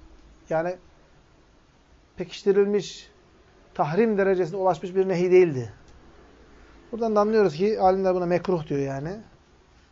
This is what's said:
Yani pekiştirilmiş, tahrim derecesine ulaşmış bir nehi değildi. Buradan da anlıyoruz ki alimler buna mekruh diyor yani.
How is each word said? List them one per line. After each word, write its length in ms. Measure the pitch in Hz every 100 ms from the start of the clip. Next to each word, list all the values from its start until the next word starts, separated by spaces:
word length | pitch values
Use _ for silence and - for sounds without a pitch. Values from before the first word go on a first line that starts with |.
| - - - - -
Yani 260 | 160 170 185 - _ _ _ _ _ _ _ _ _ _ _ _ -
pekiştirilmiş, 920 | 175 - 208 196 202 208 - - - _ _ _ _ _ _
tahrim 440 | - 156 170 226 202
derecesine 380 | 196 185 170 196
ulaşmış 380 | 185 175 185
bir 140 | 185 190
nehi 220 | 175 180
değildi. 420 | 185 180 135 113 - - - - - - - - - - - -
Buradan 240 | 226 226 208
da 40 |
anlıyoruz 340 | 208 220 196
ki 260 | 147 202 208
alimler 340 | 190 190 190
buna 120 | 185 175
mekruh 420 | 175 175 180 151
diyor 120 | 143
yani. 360 | 139 135 147 208 214 _ _ _ _ _ _